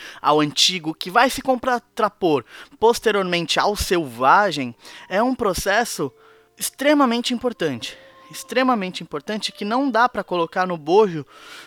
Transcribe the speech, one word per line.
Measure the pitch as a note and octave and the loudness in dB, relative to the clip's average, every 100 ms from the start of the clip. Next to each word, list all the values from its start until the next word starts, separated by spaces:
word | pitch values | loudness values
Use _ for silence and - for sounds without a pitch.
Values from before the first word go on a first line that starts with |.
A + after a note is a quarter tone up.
| - - | -18 -4
ao | - D3+ | 2 4
antigo, | D3+ C#3 - F3+ D#3 | 2 2 0 0 -6
que | D#3+ F#3 | -8 -2
vai | G3 C4 | 2 2
se | - | 2
contrapor | B3 B3+ B3+ B3 - - G#3+ - F3 C#3+ - - - - | -2 -2 -2 -4 -4 -4 -2 0 0 0 -2 -14 -20 0
posteriormente | A3 A#3 A3+ G3+ F#3+ F3 E3 F3 | 2 4 2 0 0 -2 0 0
ao | D#3 G#3 | 0 0
selvagem, | - F3+ D3 A#2 C3 F3 G3+ D3 B2+ A#2+ - - - | -2 -2 -2 0 4 6 4 -2 -6 -10 -18 -20 -6
é | F#3 | -2
um | B3 | 0
processo | B3+ G#3+ F3 G3 G3+ A#3+ - C#3+ - _ _ _ - | 0 -2 -2 0 0 -2 -4 -6 -8 _ _ _ -10
extremamente | - - C#4 D4 C4 A#3 A#3+ | -10 -2 2 4 4 0 -2
importante. | A#3+ B3 A3+ E3 A#2+ - - - - - | -4 -4 -2 -4 -4 -8 -14 -20 -20 -20
Extremamente | - - A#3+ C4 A#3+ F#3 E3+ | -18 -6 0 2 0 -2 -8
importante, | E3+ D3+ - G#3+ - | -10 -10 -8 -6 -8
que | - | -8
não | G#3 A#3+ C#4 | -4 -2 0
dá | A3 B3 | 2 2
pra | G#3+ | 0
colocar | F#3 F3+ E3 F#3+ F#3 | -4 -2 -2 -2 -2
no | E3+ | -4
bojo | C#3+ F#3+ G#3+ D#3+ C3+ - - - | 2 4 4 2 -8 -16 -20 -20